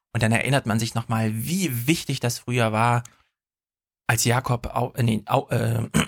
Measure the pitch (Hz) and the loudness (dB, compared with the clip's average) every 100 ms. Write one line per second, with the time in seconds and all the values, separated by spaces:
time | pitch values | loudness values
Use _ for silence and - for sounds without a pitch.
0 | _ 120 113 113 123 139 117 110 117 120 | _ 0 2 2 2 0 2 -2 0 -4
1 | - 113 110 110 135 185 170 120 123 165 | -2 0 0 -2 -4 -2 -2 -2 0 0
2 | - 135 120 - - 123 110 107 120 120 | 0 -2 -2 -4 -4 0 2 2 2 2
3 | - _ _ _ _ _ _ _ _ _ | -2 _ _ _ _ _ _ _ _ _
4 | - 117 120 123 - 120 - 120 127 - | -2 0 2 0 0 -4 -2 -4 -4 0
5 | 117 107 - 135 - 113 113 113 113 - | 0 0 0 -2 0 -2 -2 -2 0 0